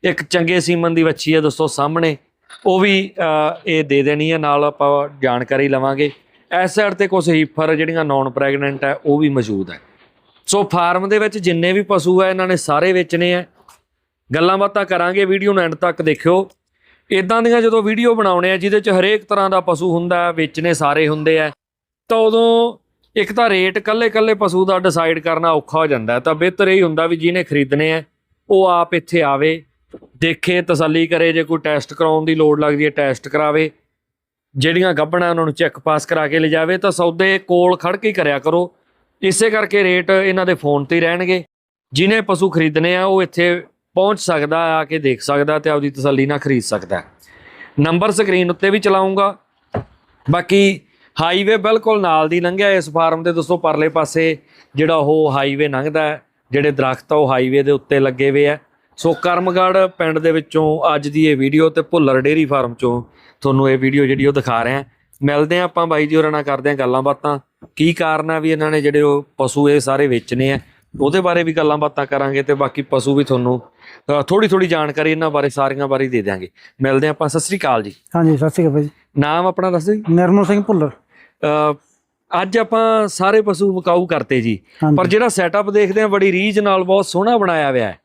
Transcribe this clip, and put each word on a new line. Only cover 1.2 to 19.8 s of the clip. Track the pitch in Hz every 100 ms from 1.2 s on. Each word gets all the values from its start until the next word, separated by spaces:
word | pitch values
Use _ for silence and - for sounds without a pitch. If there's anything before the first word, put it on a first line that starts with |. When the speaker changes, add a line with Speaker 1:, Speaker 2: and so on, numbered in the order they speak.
| 156
Speaker 1:
ਹੈ | 160
ਦੋਸਤੋ | 151 - 156
ਸਾਹਮਣੇ, | - 143 160 165 147 _ _ _ - -
ਉਹ | 185
ਵੀ, | 202 190 196 -
ਅ, | 165 156 151 170 -
ਇਹ | 160
ਦੇ | 151 139
ਦੇਣੀ | 135 147 156
ਹੈ। | 160
ਨਾਲ | 147 143
ਆਪਾਂ | 147 147 143 143 143 143
ਜਾਣਕਾਰੀ | 135 123 127 135 143
ਲਵਾਂਗੇ। | 135 135 139 147 - _ _ _ 175
ਇਸ | 185
ਸਾਈਡ | - 208
ਤੇ | 196 196
ਕੁਛ | 190 165
ਹੀਫਰ | 160 151 - 156
ਜਿਹੜੀਆਂ | 156 160 165
ਨਾਨ | 156 139 135
ਪ੍ਰੈਗਨੈਂਟ | 127 139 139 139 139
ਹੈ | 139 143
ਉਹ | 156 143
ਵੀ | 156
ਮੌਜੂਦ | 139 110 98 90
ਹੈ। | 85 _ _ _ _ _ _ -
ਸੋ | 202 196
ਫਾਰਮ | 175 175 180 196
ਦੇ | 214
ਵਿੱਚ | 214 214
ਜਿੰਨੇ | 180 165 175
ਵੀ | 190
ਪਸ਼ੂ | 190 196 156 185
ਹੈ | 190
ਇਹਨਾਂ | 185 185
ਨੇ | 180
ਸਾਰੇ | - 147 180
ਵੇਚਣੇ | 180 170 170 175
ਹੈ। | 180 170 _ _ _ _ _ _ _ _
ਗੱਲਾਂ | 147 170 190
ਬਾਤਾਂ | 202 202
ਕਰਾਂਗੇ, | 190 180 175 190
ਵੀਡੀਓ | 196 196 196
ਨੂੰ | 196
ਐਂਡ | 170
ਤੱਕ | 160 175 170
ਦੇਖਿਓ। | 160 147 165 180 190 _ _ _ _ _ _
ਇੱਦਾਂ | 196 185 226
ਦੀਆਂ | 233 233
ਜਦੋਂ | 226 226
ਵੀਡੀਓ | 208 214 240
ਬਣਾਉਣੇ | 226 202 180 180
ਆ | 190
ਜਿਹਦੇ | 196 208
ਚ | 208
ਹਰੇਕ | 185 190 214
ਤਰ੍ਹਾਂ | 208 202 190
ਦਾ | 190
ਪਸ਼ੂ | 180 160